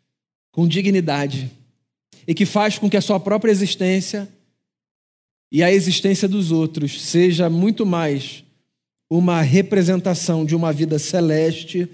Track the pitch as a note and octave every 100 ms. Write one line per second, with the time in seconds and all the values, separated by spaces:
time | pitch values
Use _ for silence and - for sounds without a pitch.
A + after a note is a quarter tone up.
0 | _ _ _ _ _ - E3+ D3+ G3 F#3+
1 | E3 C#3+ C#3+ C3+ B2+ - _ _ _ _
2 | _ _ - D#3+ G3+ G#3 G#3+ G#3 G#3 G3+
3 | G3 G3 G3 G#3 A3+ G3+ G3 - F#3 F#3+
4 | F#3 G#3 G3 _ _ _ _ _ _ _
5 | _ _ _ _ _ D3 F3 G3 F3 E3+
6 | G3 F#3+ G3 G#3 E3+ E3 D#3+ D#3+ C#3+ -
7 | - E3+ F3+ E3+ E3+ E3 G3 A3+ G#3 E3+
8 | D#3 C#3 C3 - - _ _ _ _ _
9 | - E3 F3+ E3+ D3 F3+ G3 G3+ F3 F#3
10 | F#3 E3+ - E3 D#3 E3 E3 D3 D#3+ D3+
11 | - F#3 E3 D#3 D#3+ D#3+ - F3+ F3